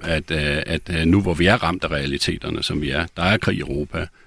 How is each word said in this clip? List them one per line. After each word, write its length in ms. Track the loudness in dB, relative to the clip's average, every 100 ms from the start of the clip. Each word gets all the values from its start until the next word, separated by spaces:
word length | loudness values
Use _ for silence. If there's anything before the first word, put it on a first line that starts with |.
at, 260 | -2 -2 0
øh, 320 | -2 0 -2 -2
at, 140 | -4 -2
øh, 140 | 0
nu 160 | 4 4
hvor 140 | 4
vi 120 | 2 4
er 160 | 4
ramt 220 | 2 -2
af 60 | -2
realiteterne, 720 | -2 -2 -2 -2 -4 -4 -4
som 180 | -2 -2
vi 100 | -2
er, 160 | -2 -4 0
der 60 |
er 140 | 2 2
krig 200 | 2 -2
i 40 |
Europa, 460 | -2 -4 -4 -6 -8 -12